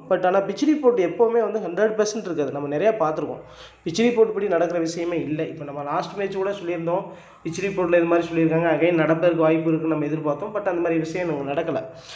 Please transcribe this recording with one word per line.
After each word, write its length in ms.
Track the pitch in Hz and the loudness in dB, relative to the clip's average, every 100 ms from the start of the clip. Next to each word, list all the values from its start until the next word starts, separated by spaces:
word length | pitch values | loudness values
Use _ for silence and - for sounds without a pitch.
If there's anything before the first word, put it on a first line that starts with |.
| - | -2
But 160 | 185 185 | 0 2
ஆனா 140 | 196 | 2
பிட்ச் 260 | 190 196 294 | 0 0 2
ரிப்போர்ட் 320 | 302 254 190 | 4 4 4
எப்பவுமே 540 | 170 170 226 233 214 | 2 2 2 2 0
வந்து 80 | 214 | -2
ஹண்ட்ரட் 300 | 185 175 214 | -4 0 0
பர்சன்ட் 360 | 214 208 220 185 | 2 -2 -2 -4
இருக்காது. 260 | 151 135 | -2 -2
நம்ம 260 | 139 143 147 | -4 -4 0
நிறையா 120 | 208 | 2
பார்த்துருக்கோம். 500 | 220 156 156 135 120 - - - - | 2 0 -2 -6 -8 -14 -20 -20 -12
பிட்ச் 180 | 170 170 | -6 2
ரிப்போர்ட் 320 | 240 220 220 | 2 4 2
படி 140 | 196 202 | 2 0
நடக்கிற 320 | 170 170 175 | 0 0 0
விஷயமே 420 | 165 165 170 170 | -2 -4 -4 -4
இல்லை. 260 | 139 151 156 | -4 -4 -6
இப்ப 160 | 160 | -8
நம்ம 200 | 143 143 | -10 -8
last 340 | 143 165 - 196 | -6 -4 -4 -6
மேட்ச் 180 | 196 196 | -6 -2
கூட 160 | 196 | -4
சொல்லியிருந்தோம், 520 | 202 170 175 165 185 185 - - - | -4 -6 -4 -2 -4 -4 -14 -20 -12
பிட்ச் 220 | 165 170 196 | -10 -4 -4
ரிப்போர்ட்டில் 300 | 180 170 175 | -2 4 4
இது 80 | |
மாதிரி 240 | 170 170 165 | 4 2 0
சொல்லியிருக்காங்க, 400 | 165 165 160 170 | 2 2 4 2
again 220 | 151 165 | 4 4
நடப்பதற்கு 480 | 170 156 160 175 165 | 4 2 2 2 4
வாய்ப்பு 280 | 160 160 165 | 4 2 2
இருக்குன்னு 280 | 160 160 151 | 0 0 -2
நம்ம 80 | 147 | -2
எதிர்பார்த்தோம். 460 | 151 147 139 214 | -2 -2 -4 -4
But 120 | 214 | -4
அந்த 180 | 190 170 | -2 0
மாதிரி 160 | 170 165 | 0 0
விஷயம் 300 | 156 180 175 | -2 -4 -2
நமக்கு 340 | 143 135 143 | -2 -4 -4
நடக்கல. 220 | 165 127 - - - | -2 -4 -6 -14 -18